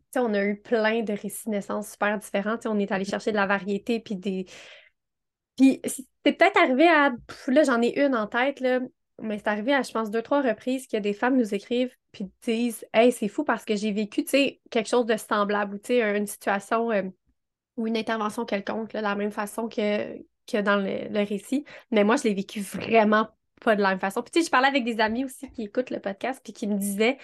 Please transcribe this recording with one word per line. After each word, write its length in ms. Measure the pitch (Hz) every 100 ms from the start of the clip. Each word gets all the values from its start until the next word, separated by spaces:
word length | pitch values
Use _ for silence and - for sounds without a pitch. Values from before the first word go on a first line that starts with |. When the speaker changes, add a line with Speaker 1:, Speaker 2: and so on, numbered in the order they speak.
| _
Speaker 1:
sais, 60 | 262
on 140 | 240
a 100 | 202
eu 140 | 202 208
plein 400 | - 233 214 226
de 80 | 214
récits 320 | 202 202 - 226
de 40 |
naissance 380 | 202 190 208 202
super 260 | - 208 208
différents. 380 | - 196 208 226
Tu 60 |
sais, 40 | 226
on 100 | 208
est 120 | 202
allé 120 | 190
Speaker 2:
Mhm. 60 | 196
Speaker 1:
chercher 220 | 208 226
de 40 | 208
la 100 | 196
variété, 540 | 196 190 196 - 226
puis 160 | - 190
des, 300 | 196 185 185 - - - _ _ _ _ _ _ _ -
puis 240 | 269 - -
c'est 200 | - - _
peut-être 340 | 285 - 349 381
arrivé 300 | 311 254 339
à, 240 | 302 285 233 -
pff, 200 | - -
là, 160 | 269
j'en 180 | 302 233
ai 180 | 233 - 285
une 100 | 233
en 120 | 208
tête, 320 | 240 269 269
là, 200 | 254 254 254 _ _ -
mais 160 | 220 208
c'est 80 | 226
arrivé 260 | 208 220
à, 80 | 285
je 100 | -
pense, 200 | 220 220
deux, 100 | 226
trois 200 | 226 285
reprises 460 | 254 208 254 262 -
que 100 | 220
des 160 | 208
femmes 240 | 202 247 262
nous 160 | 208 202
écrivent 400 | - 247 254 - _
puis 180 | - 190 _
disent, « 420 | - 226 240 226 -
Hey, 180 | 220 247
c'est 160 | 240 202
fou 160 | -
parce 220 | 294 - -
que 100 | 208
j'ai 160 | 214
vécu, 320 | 202 208 302
tu 60 | 311
sais, 300 | 277 277 - -
quelque 180 | 233 220
chose 160 | 247 233
de 100 | 214
semblable » 580 | - 214 202 208 208 202
ou, 20 |
tu 80 | -
sais, 300 | 247 214 208
une 100 | 202
situation, 640 | - 214 196 - 226 233
euh, 100 | 202 185 - _ _ _ _ _ -
ou 100 | 220
une 100 | 226
intervention 480 | 220 226 214 240 226
quelconque, 480 | 202 - 220 214
là, 80 | 214
de 40 | 208
la 80 | 202
même 160 | 208
façon 360 | 214 208 - 226
que, 480 | 233 208 208 - - - _ -
que 160 | 214
dans 160 | 202 202
le, 320 | 190 214 -
le 180 | 208 208
récit. 380 | 202 - 269 - - -
Mais 120 | 226
moi, 120 | 202 294
je 80 |
l'ai 100 | 220 196
vécu 260 | 190 214
vraiment 680 | 190 185 - 226 208 214 240 _ _ _ 240
pas 100 | 202
de 60 |
la 80 | 196
même 100 | 190
façon. 220 | 196 240
Puis, 80 | 247
tu 80 | 339
sais, 60 | 330
je 60 |
parlais 160 | 254 269
avec 160 | 269
des 160 | 233 220
amis 260 | 214 233 269
aussi 240 | - 254
qui 140 | -
écoutent 260 | 208 254 254
le 100 | -
podcast 420 | 196 202 233 262
puis 100 | -
qui 140 | - 202
me 80 | 202
disaient, « 400 | 202 196 220 269